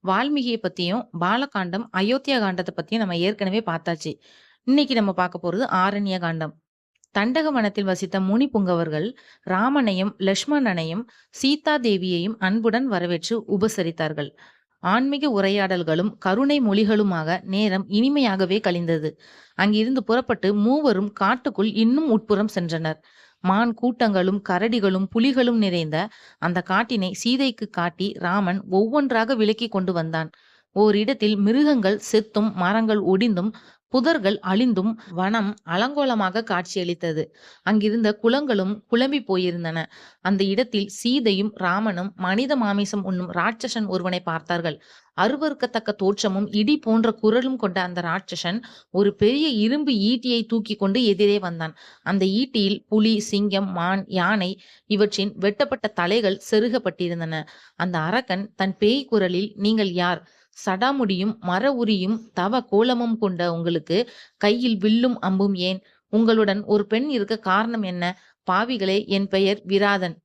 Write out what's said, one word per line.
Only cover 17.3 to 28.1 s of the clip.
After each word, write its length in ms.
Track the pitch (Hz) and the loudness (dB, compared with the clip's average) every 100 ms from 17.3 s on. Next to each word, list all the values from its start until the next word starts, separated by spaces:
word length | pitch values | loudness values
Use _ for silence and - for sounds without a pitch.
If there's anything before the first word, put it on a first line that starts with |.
| 175 | -4
நேரம் 460 | - 190 214 190 196 | -4 -2 0 -2 -2
இனிமையாகவே 720 | 202 262 294 254 190 185 202 | 0 2 2 0 0 0 0
கழிந்தது. 580 | 208 175 170 160 151 - - - - | 0 -2 -2 -2 -2 -8 -20 -20 -16
அங்கிருந்து 500 | - 196 214 220 262 | 0 2 2 2 0
புறப்பட்டு 500 | 220 233 247 - 190 | 0 -2 0 -2 0
மூவரும் 580 | 208 208 285 294 190 202 | 2 2 2 2 0 -2
காட்டுக்குள் 600 | - 196 247 285 214 214 | -2 0 0 -4 -2 -2
இன்னும் 380 | 208 226 269 320 | 2 2 2 2
உட்புறம் 380 | 226 - 202 214 | 0 2 0 0
சென்றனர். 420 | 196 175 165 160 156 _ _ _ _ | -4 -4 -4 -4 -6 _ _ _ _
மான் 340 | 180 196 233 | 0 2 2
கூட்டங்களும் 680 | 226 247 247 226 190 185 202 202 | 0 -2 0 2 2 2 0 -2
கரடிகளும் 580 | 180 226 233 196 185 190 | 0 0 2 2 0 -2
புலிகளும் 440 | 226 254 262 247 233 | 0 2 2 2 2
நிறைந்த 500 | 202 175 160 156 208 - - _ | 2 0 -2 -4 -4 -10 -20 _
அந்த 240 | 170 175 - | -2 -2 0
காட்டினை 420 | 196 226 233 185 | 0 0 -2 -4
சீதைக்கு 580 | 190 233 254 269 226 202 | -2 -2 0 0 -2 -8
காட்டி 420 | - 170 - 196 | -4 -4 -2 -6